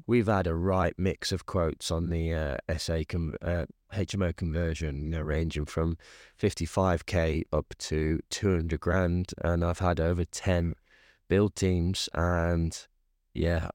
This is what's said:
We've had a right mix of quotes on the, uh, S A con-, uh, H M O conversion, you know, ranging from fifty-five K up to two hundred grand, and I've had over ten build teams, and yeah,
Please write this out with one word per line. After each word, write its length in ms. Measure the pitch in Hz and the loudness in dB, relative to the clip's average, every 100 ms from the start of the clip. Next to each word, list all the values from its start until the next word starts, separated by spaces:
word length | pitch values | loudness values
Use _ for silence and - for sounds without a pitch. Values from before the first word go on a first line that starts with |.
| - | 0
We've 220 | 120 107 | 2 4
had 180 | 101 87 | 2 2
a 80 | |
right 400 | 82 92 92 82 - | 0 2 2 0 0
mix 320 | 92 - - | -2 -2 -4
of 160 | 95 - | -4 -2
quotes 420 | 98 82 - - | 0 0 -2 -4
on 200 | 82 87 | -2 0
the, 220 | 82 82 | 0 0
uh, 260 | 82 76 65 - | -2 -2 -4 -4
S 200 | 80 - | -4 -2
A 120 | 82 78 | -2 -2
con-, 280 | 87 80 - | -2 -4 -4
uh, 240 | - 87 71 - _ | -4 -2 -4 -10 _
H 200 | 107 92 98 | -4 -2 0
M 60 | |
O 80 | 87 | -2
conversion, 720 | - 85 78 85 80 78 71 | -2 -2 0 -2 -2 -4 -4
you 60 | 76 | -4
know, 120 | 82 | -4
ranging 440 | 76 76 82 76 73 | -2 0 0 -2 -4
from 320 | - 82 85 - - - - | 0 0 -2 -8 -20 -20 -2
fifty-five 680 | 104 - 82 - 95 87 - | -2 0 -2 0 2 0 0
K 380 | 90 80 78 - | 0 2 0 0
up 200 | 76 - - | -2 -2 -8
to 400 | - 78 78 80 - | -4 0 0 0 -4
two 180 | - 101 90 | -2 2 2
hundred 240 | 82 80 | 0 -2
grand, 540 | 87 92 90 87 90 - | 0 2 2 2 -2 -2
and 200 | 85 87 | 0 2
I've 160 | 85 85 | 0 0
had 200 | 92 82 | 0 2
over 260 | 82 87 87 | 2 0 -2
ten 480 | - - 87 85 - _ - - _ - | -2 0 2 0 -4 _ -20 -20 _ 0
build 280 | 92 104 - | 4 4 2
teams, 520 | 95 90 85 95 - | 2 2 2 0 -4
and 760 | - 87 87 85 85 82 - - _ _ _ _ | 0 0 2 2 2 0 -4 -14 _ _ _ _
yeah, 360 | - 82 82 87 | -2 0 0 -2